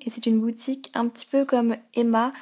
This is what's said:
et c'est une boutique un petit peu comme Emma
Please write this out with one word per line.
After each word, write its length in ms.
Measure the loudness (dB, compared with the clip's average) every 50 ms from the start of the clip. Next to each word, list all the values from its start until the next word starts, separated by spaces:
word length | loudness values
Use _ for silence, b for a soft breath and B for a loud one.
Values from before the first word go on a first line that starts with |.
et 100 | -8 -8
c'est 160 | -8 -4 0 2
une 120 | 2 2
boutique 520 | 2 0 -4 -4 -6 -6 -6 -6 -8 -8 -4
un 140 | -4 -4 -4
petit 180 | -4 -8 -8
peu 180 | 0 0 0 2
comme 320 | 4 2 2 2 2 0 -2 -6 _ -2
Emma 380 | 0 2 2 4 2 2 0 -4 B